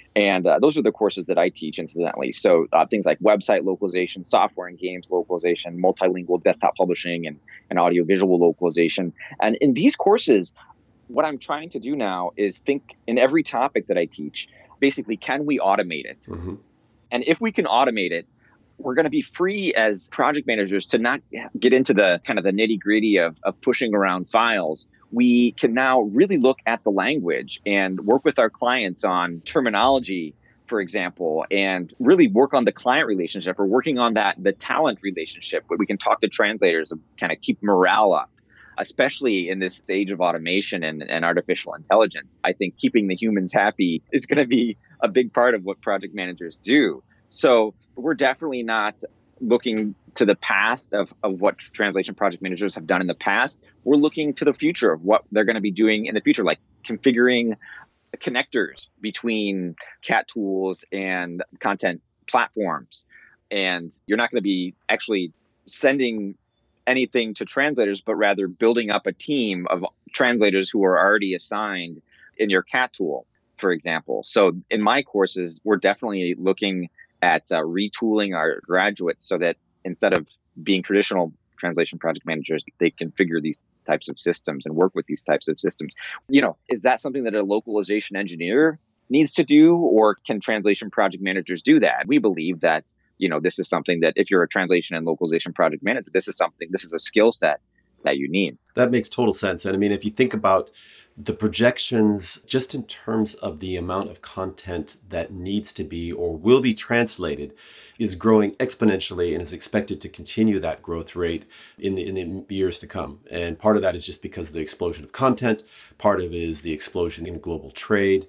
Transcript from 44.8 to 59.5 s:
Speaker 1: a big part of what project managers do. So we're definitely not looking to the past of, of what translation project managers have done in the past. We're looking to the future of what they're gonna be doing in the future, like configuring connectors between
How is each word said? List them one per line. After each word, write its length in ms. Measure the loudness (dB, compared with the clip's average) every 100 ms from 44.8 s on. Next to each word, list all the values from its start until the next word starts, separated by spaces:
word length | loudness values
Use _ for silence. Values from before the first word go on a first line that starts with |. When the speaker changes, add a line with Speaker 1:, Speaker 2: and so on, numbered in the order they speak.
| _ -4
Speaker 1:
a 100 | 0
big 240 | 0 0
part 220 | 2 2
of 80 | 2
what 180 | -4 -8
project 320 | -4 -4 -6
managers 420 | -10 -10 -10 -14 -10
do. 460 | 2 2 2 -2 _ _ -16
So 460 | 0 4 4 4 -4 _ -8
we're 180 | -4
definitely 480 | 0 0 -2 -6 -8
not 400 | -4 -2 -2 -6 -18 _ _ -8
looking 540 | 0 2 2 -4 -4 -8 _
to 100 | 0
the 100 | 2
past 600 | 2 0 0 0 -2 -4
of, 180 | -4 -4 -6
of 180 | -6 0
what 180 | -2 -2
translation 560 | -12 -4 -2 -2 -4
project 280 | -2 -4 -4
managers 320 | -8 -4 -6
have 120 | -6 -2
done 160 | 0
in 40 | 0
the 80 |
past. 440 | -2 -2 0 -2 -6 _ _
We're 120 | 2 4
looking 360 | 2 0 -6
to 100 | 0 0
the 80 |
future 360 | 0 -2 2 0
of 100 | 2
what 220 | 2 2 2
they're 140 | 0
gonna 160 | 0 0
be 100 | -2
doing 360 | 2 2 2 -2
in 80 |
the 60 | -2
future, 220 | 0 2
like 140 | 2 0 _ _ -10
configuring 720 | 0 2 4 4 4 0 -4 -10 -20 -20 _ -20 -10
connectors 720 | -4 -2 -2 -2 -2 -6 -20 _
between 760 | -8 -6 -4 -2 -2